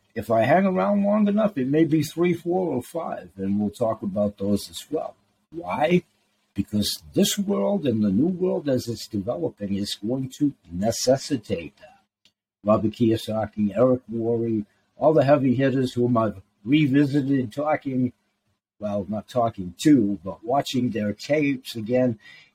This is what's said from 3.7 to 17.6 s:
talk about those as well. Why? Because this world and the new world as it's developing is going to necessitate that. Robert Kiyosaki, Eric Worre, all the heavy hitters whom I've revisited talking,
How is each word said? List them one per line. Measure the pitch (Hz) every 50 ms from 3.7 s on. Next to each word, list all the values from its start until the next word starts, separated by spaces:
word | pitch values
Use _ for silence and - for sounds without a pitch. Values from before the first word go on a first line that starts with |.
talk | 101 - 120 110 110 - -
about | 101 92 104 104 104 -
those | - 98 101 104 101 - -
as | - - - -
well. | 143 - - - - _ _ _ _ _ _ _
Why? | - 165 170 175 - 131 147 165 180 180 - _ _ _ _ _ _ _ _ _ -
Because | - 95 - - 107 101 - - - - 76 71
this | - 202 - - 208
world | 196 196 202 196 202 202 202 196 147
and | 135 113 110 107
the | 101
new | 95 107 147
world | 180 185 170 180 185 - - 147 143
as | 131 123 -
it's | 117 113 104 - -
developing | - 104 92 - - - 165 - - - 101 95 101
is | 98 101 - - - -
going | 110 127 135 135 131 - -
to | 151 143 - _ _ 82
necessitate | 85 90 98 113 113 - - 127 131 139 - - 147 120 - - 104 85 - - _ _
that. | - - - _ _ _ _ _ _ _ _ _ _ _ _ _ -
Robert | 101 110 107 98 110 107
Kiyosaki, | - 120 110 107 107 - - 110 110 107 104 - 107 104 101 92
Eric | 104 123 131 127 123 - - 113
Worre, | 117 113 117 120 113 117 117 113 107 104 - _ _ _ _ _ -
all | 127 151 156
the | 156 135
heavy | 139 147 143 131 135 120
hitters | 120 139 135 123 135 127 120 -
whom | 123 123 120 123 113
I've | 113 113 107 - - _ _ _ -
revisited | 110 143 156 151 135 131 143 151 139 135 147 131 135 139 135 120 107 -
talking, | 143